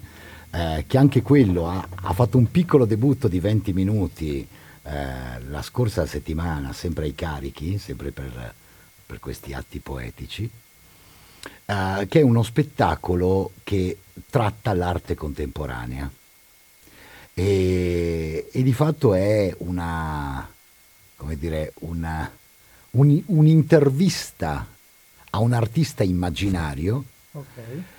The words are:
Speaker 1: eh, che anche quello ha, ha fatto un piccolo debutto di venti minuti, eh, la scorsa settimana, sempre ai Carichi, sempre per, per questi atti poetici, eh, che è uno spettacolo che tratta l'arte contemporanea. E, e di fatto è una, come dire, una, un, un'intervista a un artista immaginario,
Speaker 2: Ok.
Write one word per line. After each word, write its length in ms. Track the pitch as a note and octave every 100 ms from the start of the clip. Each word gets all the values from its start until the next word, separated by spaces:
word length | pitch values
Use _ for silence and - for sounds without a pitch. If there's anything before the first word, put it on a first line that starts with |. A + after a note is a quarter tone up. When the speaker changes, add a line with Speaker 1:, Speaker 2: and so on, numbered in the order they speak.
| - - - - -
Speaker 1:
eh, 360 | E2+ E2 D#2 -
che 100 | C3
anche 240 | C#3 C3
quello 480 | - C#3+ G#2 F2 E2
ha, 180 | F#2+ -
ha 200 | - -
fatto 240 | F2+ B2 B2+
un 120 | A2+
piccolo 360 | F3+ F3 D3 A2
debutto 420 | G#2+ C#3 C3 G2+
di 120 | F2+
venti 340 | G2 G#2+ G2
minuti, 760 | F#2 F#2+ G#2+ F2+ - D#2 C#2 A#1+ - - -
eh, 580 | D2+ D2 C2+ C2 B1+ A#1+ B1+
la 140 | C#2+
scorsa 460 | - - A#2 G2 D#2
settimana, 680 | D2 - D#2 E2+ D2+ C2+
sempre 320 | - F2+ D2+ D2+
ai 80 |
Carichi, 640 | D2 E2 D2 C2+ - D#2 G2+
sempre 340 | - C2 C2+
per, 420 | C2+ C2+ A#1+ A1+ - _ - - _ -
per 140 | A1
questi 340 | C2 - -
atti 260 | C2 - -
poetici, 720 | - C2+ A#1 - B1 - A2+ - _ _ _ - - - - - - - -
eh, 420 | G2+ F#2+ G2 G2+
che 100 | D#3+
è 40 |
uno 180 | C3+ A#2
spettacolo 1120 | A2 - D3 - F#2 D#2+ - F2+ F2+ F#2+ - -
che 340 | - G2+ F#2 - _ - -
tratta 440 | B2+ G#2 - A2+
l'arte 400 | F2+ F2 E2+ -
contemporanea. 960 | E2+ D#2 C#2 C#2 - C#2 A#1+ A#1+ B1+ C#2 - _ _ _ _ _ _ - - - - - -
E, 1120 | G2 F#2+ F#2 F#2 F2 F2 E2+ E2 D#2+ D#2+ -
e 120 | -
di 100 | C3
fatto 420 | A#2 D3+ D3+ B2 F#2
è 380 | G2+ G#2+ F#2+ -
una, 880 | E2+ F2+ E2+ E2 D#2+ D2+ C#2 C2+ - - _ _ _ _ _ _
come 200 | C#2+ D2
dire, 380 | D#2+ D#2 D#2 -
una, 520 | E2 E2+ E2 D#2+ D2+ - _ _ _ _ _
un, 320 | B2 C#3+ D3+ G#3
un'intervista 1400 | D#3 D3+ D#3+ D3+ D#3 C#3 C3+ F#3+ - - - D#2+ C#2 G#1+ - _ _ _ _ -
a 80 | -
un 140 | A#2+
artista 500 | A#2+ A2 E3 D3+ -
immaginario, 1000 | G2 F2+ F2 C#2+ G2 F2+ D#2 C#2 F2+ C3 - _ _
Speaker 2:
Ok. 140 | D3 C#3 B2 A#2 C#3+ F3+